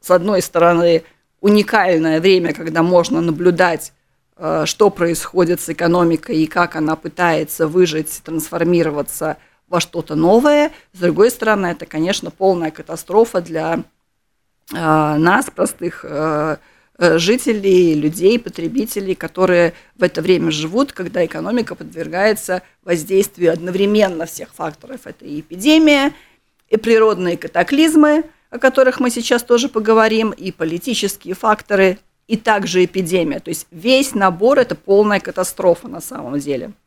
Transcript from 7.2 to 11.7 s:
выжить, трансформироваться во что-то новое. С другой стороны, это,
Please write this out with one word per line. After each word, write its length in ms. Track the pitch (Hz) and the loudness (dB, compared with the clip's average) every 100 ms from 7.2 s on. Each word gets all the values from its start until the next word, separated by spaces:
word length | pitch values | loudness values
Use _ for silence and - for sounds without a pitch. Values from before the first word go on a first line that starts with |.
| 175 156 151 - 160 | -2 0 -4 -4 -2
выжить, 540 | 170 175 156 151 - | 2 2 0 -8 -12
трансформироваться 1120 | - 165 156 170 170 175 160 147 143 - 156 - _ _ _ | -8 -8 -6 -4 0 2 0 -2 -6 -6 -8 -8 _ _ _
во 120 | 175 | -4
что-то 340 | - 170 160 | -4 -8 -6
новое. 560 | 156 165 220 294 294 294 - _ | -2 4 4 4 2 0 -4 _
С 80 | 180 | -4
другой 300 | 175 156 220 | -2 2 2
стороны, 360 | 247 220 214 | 2 -2 -2
это, 200 | 190 | -2